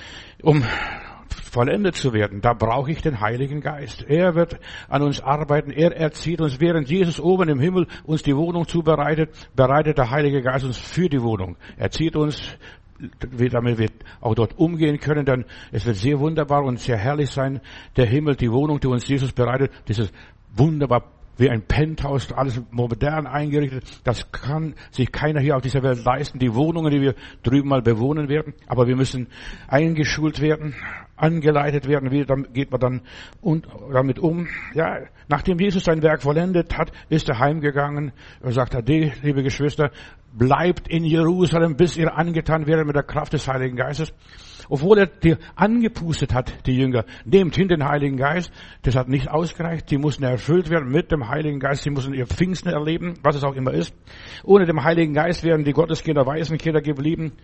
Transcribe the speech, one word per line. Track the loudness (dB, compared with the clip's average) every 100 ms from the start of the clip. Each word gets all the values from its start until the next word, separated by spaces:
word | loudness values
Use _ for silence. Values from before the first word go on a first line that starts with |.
| -18 -18 -20 0
um | 4 4 2 -4 -8 -10 -16 -20 -16 -16 -6
vollendet | -2 0 2 0 0
zu | 0
werden, | 0 0 0
da | 0
brauche | 2 0 0 -2
ich | -4
den | -4 -2
Heiligen | -2 -2 -4 -4
Geist. | -6 -8 -12 -12 0
Er | 2 4 2
wird | 0 -4 -14 -18 -4
an | 0
uns | 0 0
arbeiten, | -2 -2 0 0 0
er | 0 0 2
erzieht | -4 -4 -6 -2
uns. | -2 0
Während | 0 2 0
Jesus | 0 0 0
oben | 2 2 2
im | 2
Himmel | 2 0 -2 -6 -4
uns | -2
die | 2 2
Wohnung | 0 -2 -2
zubereitet, | 0 2 2 2 0 -2 -6 -4
bereitet | 2 4 4 2 2
der | 0
Heilige | 2 2 2
Geist | 0 -2 -2
uns | -6
für | -6 -2 0
die | 0
Wohnung. | 0 -2 -4 -10 -16 -6
Er | -4
zieht | 0 0 0
uns, | 0 -2 -10 -16 -20 -20 -20 -18 -18 -12
damit | -10 0 0 2 0 0
wir | -2 -4 -18 -8
auch | -2 0
dort | 0 2
umgehen | 0 2 0 0
können, | 0 0 2
denn | 0 -4 -14 -10
es | -4 -2
wird | 0
sehr | 0 0
wunderbar | 0 -2 0 0
und | 0 -2
sehr | -2 -2
herrlich | 0 0 -2
sein, | -2 -4 -4 -10 -20 -4 0
der | 2
Himmel, | 2 2 0
die | 0
Wohnung, | 2 0 0
die | 0
uns | -2 0
Jesus | -2 0
bereitet, | 0 0 2 0 -2 -6
das | -4
ist | -4 -8 -20 -20 -6
wunderbar, | 2 2 2 2 0 0 -12 -14 0
wie | 2
ein | 2
Penthouse, | 0 0 0 -2 -4 -4 -4
alles | -4 -4 -4 -6
modern | -4 -4 -2 -2 -2 -4
eingerichtet. | -4 -2 0 -2 -4 -12 -6
Das | -4 -4 -6
kann | -10 -6 -4 -4 -8 -10
sich | -2 -2
keiner | 0 0 2
hier | 2 2
auf |
dieser | 0 0
Welt | 0 0 0
leisten, | 0 -4 -2
die | 0
Wohnungen, | 2 0 0 0
die | 2
wir | 2 0 -8 -2
drüben | 4 4 4
mal | 4
bewohnen | 4 2 2 0 0
werden. | -2 -4 -12 -2
Aber | 2 4
wir | 4
müssen | 0 -2 -8 -12 -16 -16 0
eingeschult | 2 4 2 0 0 -2 0
werden, | 0 0 -4 -10 -14 -16 -18 0
angeleitet | 0 2 2 2 2 -2 0
werden, | 0 2
wie | 0 2
dam-, | -2 -2
geht | -6 -4
man | 0
dann | 0 -2 -8 -18 -20 -6
und, | -2 -2 -4 -14 -2
damit | 0 2 0
um. | 0 -2 -6 -10 -6 -2
Ja, | -2 -4 -12 -18 -2
nachdem | -2 0 0
Jesus | 2 2 2
sein | 2
Werk | 2 2
vollendet | 0 0 2 0 0 -2
hat, | -4 -6 -2
ist | -2 0
er | 0
heimgegangen | 0 2 -2 -2 -2 -4 -6 -10 -20 -10
und | -2
sagt, | 0 0 -2
„Ade, | 0 2 0 -2
liebe | -2 0
Geschwister, | -2 -2 -2 0 -2 -4 -20 -20 -14
bleibt | 0 4 4 2 0 -2
in | -2
Jerusalem, | 2 2 2 2 2 4 2 2
bis | 2 2
ihr | -2 0
angetan | -2 -2 0 0 2
werdet | 0 2
mit | -2
der |
Kraft | -2 -4 -4
des | -4 -2
Heiligen | -2 -2 -4
Geistes.“ | -4 -4 -8 -10 -20 -20 -20 -20 -6
Obwohl | 0 6 6
er | 6
die | 4 2 2 -2 0
angepustet | 2 2 0 -2 -4 -2 -2
hat, | -2 -2 -6 -2
die | 2
Jünger, | 2 0 -2 -10 4
„Nehmt | 4 4 2
hin | 2
den | 2
Heiligen | 0 0 0 0
Geist“, | 0 0 -4 -12 -20 -6
das | 0 0
hat | 2
nicht | -2 0
ausgereicht, | -2 -2 -6 -6 -6 -2
die | 0
mussten | 0 0
erfüllt | -2 -2 2 2 2
werden | -2 0
mit | 0 0
dem | -2 -2
Heiligen | -4 -2 -2
Geist, | -2 -2
sie | -2
mussten | -4 -4
ihr | -4 -4
Pfingsten | -2 -2 -2 -4
erleben, | -2 -2 -4 -6 -2
was | 0 0
es |
auch | -2 -2
immer | -2
ist. | -2 -4 -10 -20 -20 -18 -8
Ohne | 4 6 6
dem | 2
Heiligen | 2 2 2
Geist | 2 0 0
wären | 0 2 2
die |
Gotteskinder | 0 0 -2 0 2 2
Waisenkinder | -2 -4 -4 0 0
geblieben. | -2 -2 -2 -2 -6 -10